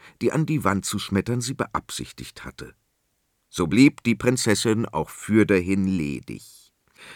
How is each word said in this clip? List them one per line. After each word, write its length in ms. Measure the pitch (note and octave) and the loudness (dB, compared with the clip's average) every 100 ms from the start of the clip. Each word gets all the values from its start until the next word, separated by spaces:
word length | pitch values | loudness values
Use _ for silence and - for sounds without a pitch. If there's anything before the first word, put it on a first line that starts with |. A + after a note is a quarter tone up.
| - _ | -20 _
die 80 | A#2 | -2
an 160 | D3+ D3+ | 0 -2
die 160 | D3+ | 0
Wand 220 | F#2+ G2 | 0 0
zu 160 | - G#2 | -2 -6
schmettern 400 | - G2 G2+ A#2+ | -2 -2 0 -4
sie 140 | A#2+ | -4
beabsichtigt 880 | C#3 - - - - B1+ - B1+ - | -6 -6 -6 -8 -12 -12 -14 -18 -16
hatte. 320 | - - B1+ - _ _ _ _ _ _ _ | -18 -16 -18 -20 _ _ _ _ _ _ _
So 200 | - E2+ | -4 0
blieb 340 | G2+ C#3+ - | 6 6 6
die 140 | A#2 A2 | -2 0
Prinzessin 720 | B2 B2 A#2 G2+ A#2+ A2 A#2 | 0 0 0 2 2 0 0
auch 220 | D#2 D#2 | -4 -6
fürdahin 800 | - - G#2+ G#2 G2 F2 G2 F#2+ | -8 0 4 4 4 2 0 0
ledig. 840 | F#2+ D2 C2 - G#1+ - - _ _ _ _ - | 0 -2 -6 -10 -14 -16 -20 _ _ _ _ -20